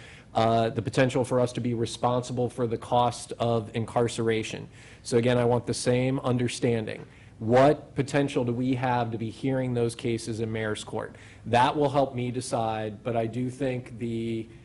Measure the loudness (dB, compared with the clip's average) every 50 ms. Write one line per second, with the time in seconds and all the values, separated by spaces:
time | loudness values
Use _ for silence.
0 | -16 -20 -20 -20 -20 -4 0 2 2 4 4 4 2 2 0 -2 -4 -2 2 2
1 | 2 2 2 0 0 0 2 0 0 0 -2 -4 -4 -2 -2 -2 -4 -4 -4 -2
2 | 0 0 0 0 -2 -2 -2 -2 -2 -2 -2 -2 -2 -2 -2 -6 -4 0 2 4
3 | 4 2 0 -2 -8 -12 -6 -2 0 0 0 0 -2 -2 -4 -4 -4 0 0 2
4 | 2 2 0 0 0 0 0 0 -2 -4 -8 -10 -10 -12 -16 -20 -20 -20 -20 -18
5 | -6 0 2 4 4 4 4 4 4 4 2 2 0 -2 -4 -2 0 2 2 2
6 | 2 0 0 0 0 0 0 0 0 -2 -2 0 0 0 2 0 -2 -4 -8 -10
7 | -12 -16 -20 -20 -20 -20 -14 -8 0 4 6 8 8 8 6 4 -2 -6 -4 -4
8 | -4 0 0 0 0 2 0 0 0 0 -2 -2 0 0 0 0 0 0 0 0
9 | 0 -2 -4 -6 -6 -8 -6 -4 -2 -2 0 0 -2 -2 0 0 0 -2 -2 -4
10 | -4 -2 -2 -2 -4 -6 -6 -6 -4 -4 -4 -4 -2 -4 -4 -6 -8 -8 -8 -8
11 | -8 -8 -12 -16 -20 -20 -20 -14 -2 2 4 6 6 4 4 2 2 2 4 2
12 | 2 2 0 -4 -4 -4 -4 -4 -4 -2 -2 0 0 0 -2 -2 -4 -6 -8 -6
13 | -6 -2 -2 0 -2 -2 -2 -4 -4 -4 -4 -4 -4 -2 -2 -4 -8 -10 -10 -8
14 | -6 -6 -4 -4 -4 -4 -4 -6 -6 -10 -14 -20 -20